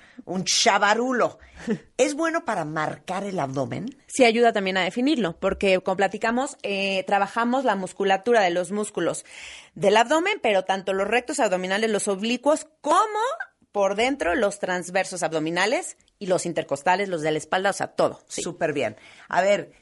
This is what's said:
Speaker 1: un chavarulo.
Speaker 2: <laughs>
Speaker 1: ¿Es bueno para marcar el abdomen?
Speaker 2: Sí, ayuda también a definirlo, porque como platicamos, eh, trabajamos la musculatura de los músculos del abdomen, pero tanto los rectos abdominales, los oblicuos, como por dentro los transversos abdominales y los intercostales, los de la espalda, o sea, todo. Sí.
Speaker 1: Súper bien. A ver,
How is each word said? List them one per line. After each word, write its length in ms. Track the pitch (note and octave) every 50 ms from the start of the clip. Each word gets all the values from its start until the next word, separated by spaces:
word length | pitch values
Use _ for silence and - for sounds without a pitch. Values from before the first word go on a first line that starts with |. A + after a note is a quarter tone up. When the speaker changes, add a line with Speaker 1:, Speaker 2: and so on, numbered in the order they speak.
| - - _ - -
Speaker 1:
un 200 | - F3 F#3+ -
chavarulo. 920 | - - - - A#3 G3 G3+ G3+ G3+ G#3+ A3 B3 C4 B3+ A#3 F#3 - - - - - - - -
Speaker 2:
<laughs> 300 | B3 G#3 - - _ _
Speaker 1:
¿Es 180 | - C4 D4+ D4
bueno 300 | C#4 E4 E4 D#4+ E4+ E4
para 200 | - G#3+ F3+ D#3
marcar 600 | D3+ D#3 D#3+ - D3+ C#3+ - - - F3+ F#3+ G3
el 160 | G3+ F#3+ F3
abdomen? 580 | C#3 C3 C3 C#3+ C3 A#2 C3 C3+ F#3 B3+ - _ _
Speaker 2:
Sí, 180 | - - - B3
ayuda 280 | A#3 G#3+ A#3 A#3+ A#3 A3+
también 240 | G#3 F#3+ F#3+ F#3+
a 80 | F#3+ F3
definirlo, 520 | F#3 - A#3+ B3 C#4+ D#4+ A#3+ G3+ E3 E3+ -
porque 400 | - G3 G3 - G#3+ G3 F#3 F#3
como 160 | - G3 F#3+
platicamos, 640 | F#3 G3+ F#3+ G#3 G#3+ - A3+ A#3 B3 C4+ C#4+ - - -
eh, 400 | G3+ G3+ G3 G3 G3 F#3+ F#3+ F#3 -
trabajamos 560 | G3+ G3 G3 G3 - A#3 A#3 A#3+ B3 C4+ C4
la 100 | A#3+ G3+
musculatura 640 | G3 F#3 F3 - - G3+ F#3+ F#3+ F#3+ F#3+ A#3+ A#3+ A3+
de 100 | G3 F3
los 200 | E3+ F3+ F3+ E3
músculos 540 | G3+ G#3 G#3+ - - F#3 E3+ C#3 - - - - - - - - - - - - -
del 220 | E3 E3+ G3 G#3
abdomen, 420 | A3 A#3 A#3 D4+ D#4+ F4 G4+ G#4+ -
pero 220 | - A#3 G3+ F#3 F#3
tanto 280 | - F#3+ F#3+ F#3 G3 F#3+
los 160 | F#3+ G3 G3+
rectos 320 | A3 B3 A#3+ - D4+ -
abdominales, 500 | B3 G#3 F3+ F3+ F#3 F#3 F#3+ G#3 A3+ A3+
los 160 | G#3 G3 -
oblicuos, 600 | G#3 G3 F#3 G#3+ A#3 B3 B3 - C#4+ D#4 D4+ - - _ _
como 380 | - D4 E4 F#4 G#4+ G#4+ G#4 G#4+ A4+ C5 D#5+ E5+ F#5+ - _ _ _ _ -
por 240 | G3+ G3 F#3+ G3+
dentro 400 | G3+ A#3+ C4 C#4 C#4 D#4 E4+ F4
los 240 | C#4+ G#3 G3+ G3+ -
transversos 640 | - F#3 F3+ F3+ E3+ F3+ F3+ F#3+ F#3 - F#3+ E3 E3
abdominales 720 | D3+ D#3+ D#3+ D3+ D#3+ E3+ F3+ F#3+ G#3+ C4+ F4 F4+ - - _ _ _ _ -
y 60 | G3+ F#3
los 180 | F#3 E3 -
intercostales, 640 | F3 D#3+ E3 D3+ - C#3 - - F#3 F3+ F#3+ G3+ G3
los 120 | F3+ D#3+ D3
de 100 | F#3 A#3
la 60 | B3+
espalda, 320 | - - - F#3+ F#3+ G3+
o 40 | F#3
sea, 140 | - - -
todo. 340 | _ - E3+ B2 - - _ -
Sí. 140 | - - -
Speaker 1:
Súper 300 | - E3 - E3+ D3+ C#3+
bien. 240 | C#3+ A#2+ G#2+ G#2+ - - - - - - -
A 140 | - F3 F#3
ver, 300 | G3 G3+ F3 C#3+ - - _